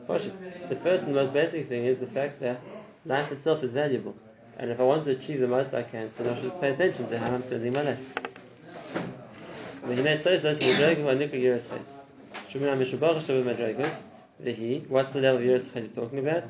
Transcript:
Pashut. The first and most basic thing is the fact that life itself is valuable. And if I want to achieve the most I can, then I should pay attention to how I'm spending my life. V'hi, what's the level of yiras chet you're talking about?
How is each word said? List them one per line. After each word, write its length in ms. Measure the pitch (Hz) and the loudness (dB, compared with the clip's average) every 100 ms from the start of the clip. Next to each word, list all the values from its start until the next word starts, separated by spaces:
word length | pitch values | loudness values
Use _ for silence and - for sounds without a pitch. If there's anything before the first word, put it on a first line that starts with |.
| - | -2
Pashut. 640 | 180 202 - - - - | -2 -2 -8 -12 -12 -8
The 80 | 131 | -2
first 300 | 165 185 156 | 2 2 4
and 80 | |
most 180 | 139 135 | 2 2
basic 360 | 143 165 165 123 | 2 2 0 -4
thing 160 | 120 | 0
is 140 | 120 131 | 2 2
the 80 | 120 | 0
fact 340 | 131 143 - | -2 -4 -2
that 200 | 123 123 - - - - | -4 -4 -8 -16 -16 -16
life 280 | - 135 147 | -2 -2 -2
itself 300 | 139 160 151 | -2 0 2
is 80 | 127 | 0
valuable. 440 | 127 147 120 107 - - - - - | 0 0 0 -4 -10 -18 -20 -20 -8
And 120 | 117 | -6
if 100 | 120 | 2
I 20 | |
want 200 | 127 156 | 4 4
to 60 | 151 | 2
achieve 300 | 131 - 143 | -2 -2 0
the 80 | 123 | 2
most 260 | 123 139 | 2 0
I 80 | 123 | -2
can, 280 | 117 117 110 - | -4 -8 -10 -4
then 180 | 120 120 | -4 -2
I 40 | |
should 200 | 127 - | -4 -2
pay 100 | 139 | -2
attention 380 | 139 180 - 113 | 2 0 0 -4
to 100 | 117 | -2
how 140 | 113 | -2
I'm 100 | 127 | -2
spending 300 | 127 120 120 | -2 -4 0
my 100 | 131 | 0
life. 320 | 147 120 - - - - - - - - - 262 - - - - - - - - 131 123 147 151 175 180 151 147 135 135 151 160 147 131 147 139 127 120 - 123 - - - - - - - 135 143 135 127 131 156 160 156 131 123 113 113 110 151 156 - - - - | 0 -2 -6 -8 -8 -12 -20 -20 -18 -16 -8 -6 -6 -10 -16 -18 -16 -14 -14 -10 -4 0 2 2 4 4 2 4 4 6 6 4 2 2 0 2 4 4 0 -10 -12 -16 -20 -20 -16 -16 -10 -2 0 2 0 2 2 2 2 2 2 0 -2 0 -2 -4 -12 -20 -20 -10
V'hi, 460 | 123 110 117 143 - | -6 -4 -2 -4 0
what's 240 | 131 135 | 2 2
the 80 | 139 | 4
level 200 | 131 127 | 4 6
of 60 | 123 | 6
yiras 260 | 127 123 | 4 2
chet 120 | 123 | -6
you're 200 | 110 123 | -8 -6
talking 140 | 117 139 | -6 -2
about? 260 | 139 170 - | 0 -2 -4